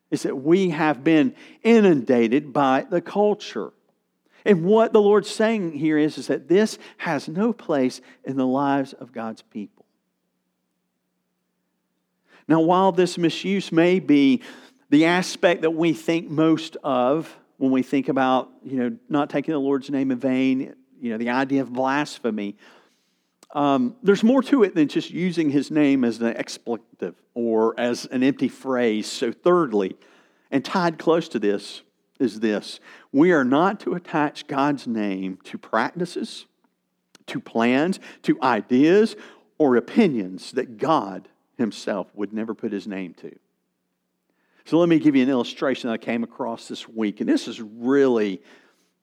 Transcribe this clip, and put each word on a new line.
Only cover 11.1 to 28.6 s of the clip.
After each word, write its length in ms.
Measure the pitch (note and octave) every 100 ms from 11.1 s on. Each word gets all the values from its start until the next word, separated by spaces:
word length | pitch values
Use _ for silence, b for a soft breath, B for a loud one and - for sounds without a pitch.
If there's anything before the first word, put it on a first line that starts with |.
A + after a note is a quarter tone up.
| _ _ _ _ _ _ _ _ _ _ _ b b -
Now, 120 | D#3+
while 300 | D#3+ F3+ F#3+
this 280 | F3 F3 F3+
misuse 520 | E3 - F3+ G3 -
may 280 | D#3+ E3+ F#3
be 420 | C#3+ D3 C#3 B2+ B B B B _
the 160 | C#3+
aspect 560 | E3 F3+ F3+ - F#3+ E3+
that 120 | D#3
we 200 | E3 E3+
think 380 | D3+ - E3 -
most 480 | D3+ D#3+ D#3 - -
of 540 | D3+ B2+ B2 D#3 D#3 - _ -
when 120 | C3
we 120 | C3
think 260 | B2+ C#3 C3
about, 400 | C3+ C3 C3 B2 _
you 140 | - C3
know, 180 | A#2+ A#2 -
not 180 | D3 D3+
taking 240 | D3 C#3
the 80 | D3+
Lord's 300 | C3+ C#3 C3
name 200 | C#3 C3+
in 80 | B2
vain, 560 | C3+ B2+ C3 C3 C#3 - _ _
you 120 | A#2
know, 80 | A2
the 100 | A#2+
idea 320 | B2+ C3+ C3+
of 100 | B2+
blasphemy, 840 | B2 C3 C#3 C#3+ - A#2+ G#2+ G2+ G2+ b b b b b _ _ _ -
um, 420 | D3+ C#3+ C3+ A#2+ -
there's 220 | F#3 G3+
more 180 | A3 C4+
to 180 | B3+ C#4
it 120 | G3
than 140 | F3+ D3
just 220 | F3 -
using 400 | D#3 F#3 E3 D3+
his 200 | C#3 B2+
name 340 | D3+ C#3+ C#3
as 180 | A#2+ A2+
an 120 | A#2
expletive 800 | A#2 C#3 - - A2+ _ _ F#2 - _
or 440 | A#2+ A#2 A2 A2+ A#2+
as 280 | A#2+ B2 -
an 160 | B2+
empty 260 | C3 - B2+
phrase. 580 | -